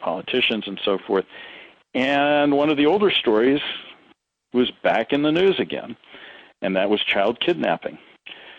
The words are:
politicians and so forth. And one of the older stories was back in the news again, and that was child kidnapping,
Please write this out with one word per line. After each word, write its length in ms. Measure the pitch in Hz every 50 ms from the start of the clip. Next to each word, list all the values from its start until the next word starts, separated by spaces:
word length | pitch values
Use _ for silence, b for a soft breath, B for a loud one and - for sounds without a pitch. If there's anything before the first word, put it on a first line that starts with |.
politicians 640 | - 87 82 - - - - 127 120 - 117 104 -
and 140 | 101 95 - -
so 140 | 104 98 95 -
forth. 180 | - 101 95 - B B B B B B B B B B B _ _ -
And 600 | 254 131 139 143 143 143 147 147 147 147 147 143
one 140 | 143 147 156
of 80 | 147
the 80 | 139 147
older 260 | 151 185 208 208 180
stories 520 | - - - 120 107 107 120 131 139 147 - - - - - - - - _ _ _ _ _ _ _ _ _ _
was 180 | - 123 123 - - _
back 320 | - 90 87 110 113 - 143
in 80 | 143
the 100 | 147 156
news 260 | 156 170 190 196 170 127
again, 380 | 98 80 73 - - - - - B B B B B B B B B B B _
and 160 | - 95 95
that 140 | 92 98 101
was 100 | 107 -
child 400 | - - - - 98 110 120 -
kidnapping, 560 | - 175 175 156 120 95 80 - - - - - - - - _ _ B B B B B B